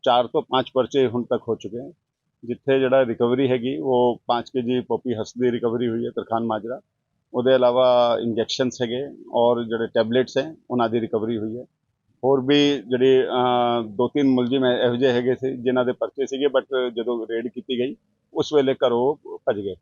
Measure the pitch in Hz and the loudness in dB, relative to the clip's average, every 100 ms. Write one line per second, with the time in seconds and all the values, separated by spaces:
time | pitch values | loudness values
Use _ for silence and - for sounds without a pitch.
0 | - 123 117 160 131 131 131 131 120 143 | 4 2 2 -2 -2 -2 0 -2 0 2
1 | 127 117 117 120 - 107 104 113 139 175 | 0 0 -2 -4 -4 -8 -8 -12 -14 -20
2 | _ _ _ _ 117 120 - 135 131 135 | _ _ _ _ -10 -8 0 2 4 4
3 | 127 110 120 123 135 127 120 143 147 123 | 2 0 0 2 2 0 -2 -4 0 2
4 | 123 117 - 120 117 131 120 127 - 113 | 2 0 -2 -4 -2 -4 -2 -2 -2 -6
5 | 131 110 107 120 123 117 117 117 123 113 | -4 -6 -6 -2 -2 0 -2 -2 -2 -4
6 | 120 120 - 113 117 107 107 135 _ _ | -6 -8 -6 -4 -2 -4 -6 -12 _ _
7 | _ _ _ 127 120 131 123 123 127 123 | _ _ _ -2 2 4 4 4 4 4
8 | 120 117 117 110 110 - 127 - 120 123 | 4 2 -2 -4 -4 -2 -4 -2 -6 -4
9 | 143 - - 120 120 120 117 113 113 143 | -8 -12 -6 0 2 2 -2 -4 -2 -2
10 | 113 120 123 - 151 160 _ 123 117 117 | 0 2 0 -2 -6 -10 _ -2 0 0
11 | 110 113 107 117 110 113 - _ _ _ | -2 -4 -2 -4 -6 -10 -14 _ _ _
12 | _ _ 127 135 127 147 143 143 101 127 | _ _ 0 0 4 4 4 0 -2 2
13 | 131 131 120 127 123 123 120 120 110 104 | 4 4 4 0 2 2 2 0 -4 -2
14 | 123 147 139 127 123 135 127 123 120 120 | -2 2 2 2 2 0 2 2 0 2
15 | 135 120 123 123 131 131 120 127 123 123 | 2 2 0 -2 -4 -4 0 0 0 -2
16 | 113 - 131 135 143 131 - 131 127 117 | -6 -4 -6 -2 0 0 -2 -4 -2 -4
17 | 113 120 110 113 120 123 - 123 123 226 | -4 -4 -4 -6 -6 -10 -8 -4 -4 -6
18 | _ _ _ - 151 151 135 131 131 120 | _ _ _ -6 0 2 2 0 0 0
19 | 127 147 - 87 - 104 98 87 | 0 -4 -10 -10 -4 -4 -4 -10